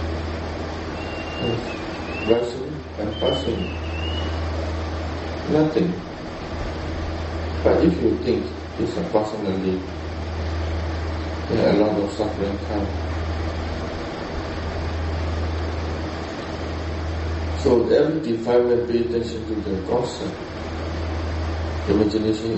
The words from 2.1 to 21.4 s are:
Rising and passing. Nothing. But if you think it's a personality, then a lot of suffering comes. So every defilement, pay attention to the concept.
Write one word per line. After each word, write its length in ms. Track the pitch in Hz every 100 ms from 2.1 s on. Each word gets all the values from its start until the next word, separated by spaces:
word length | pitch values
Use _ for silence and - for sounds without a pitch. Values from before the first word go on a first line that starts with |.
| - 110
Rising 460 | 117 123 - - - - 104
and 120 | 104 -
passing. 400 | 113 - 117 110 - - - - - - - - - - - - - - - - - - -
Nothing. 400 | 151 156 - 175 180 - - - - - - - - - - - - - - - -
But 220 | - 120
if 180 | 165 -
you 140 | 233 -
think 220 | - - - - - -
it's 180 | - 104
a 80 | 87
personality, 680 | 107 107 107 98 95 92 92 - - - - - - - - - - - - - - - - -
then 260 | 110 -
a 40 | 101
lot 160 | 104 -
of 100 | -
suffering 460 | - 104 101 98 101
comes. 240 | - 104 98 - - - - - 82 - 80 80 80 - - - - 76 80 80 - - - - - - - - - - 80 80 80 78 78 - - - - - - - - - - - - - - -
So 80 | 135 117 107
every 300 | 139 151 160
defilement, 640 | 117 113 117 123 120 120 120
pay 120 | 117
attention 400 | 113 117 117 110 107
to 80 | 107
the 260 | 101 92 98
concept. 480 | 120 - - - - - - - - - - - - - -